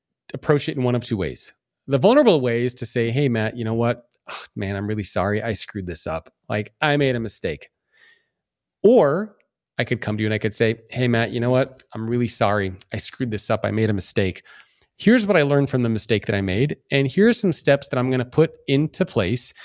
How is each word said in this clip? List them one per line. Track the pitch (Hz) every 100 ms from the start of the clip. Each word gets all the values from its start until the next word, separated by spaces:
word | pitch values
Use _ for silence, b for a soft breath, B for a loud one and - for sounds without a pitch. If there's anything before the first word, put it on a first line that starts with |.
| _ _ -
approach | - - 147 -
it | 151
in |
one | 123
of | 123
two | - 107
ways. | 80 62 - - _ _ -
The | 135
vulnerable | 170 269 262 160
way | 123 117 123
is | 123
to | 120
say, | 123 117
"Hey, | 120 143
Matt, | 113 110 123
you |
know | 110
what? | 113 117 120 - _ -
Ugh, | - - -
man, | 98 98
I'm | 104
really | 107
sorry. | 98 - 92 104
I | 113
screwed | 110 - 104 90
this | 82 -
up. | 80 - _ -
Like, | 110 104 _
I | 151 147
made | 139 123
a |
mistake." | 110 - 92 76 - _ _ b b b b _ _ _ _ _
Or | 196 247 147 160 214 _ _ _ _ -
I |
could | 120 120
come | - 107
to |
you | 107
and |
I | 107
could | 110
say, | - 113 113 -
"Hey, | - 127
Matt, | 117 113
you | 120
know | 120
what? | 127 131 - -
I'm | 113 113
really | 120 120
sorry. | - 110 104 95 92 -
I | 110
screwed | - - 127
this | 107 -
up. | 110
I | 107
made | 104 110
a |
mistake. | 104 - - 98 - b b b b b -
Here's | - 247 202
what | 190
I |
learned | 143 143 139
from | 131
the | 117
mistake | 110 - 107 -
that | 101
I |
made. | 98 92 143 - -
And | 139 139
here | 175 214
are |
some | 233 196
steps | 156 - 185 -
that | 131
I'm | 127
gonna | 131
put | 123 - 160 - -
into | 139 151 -
place | 185 - 90 123 - B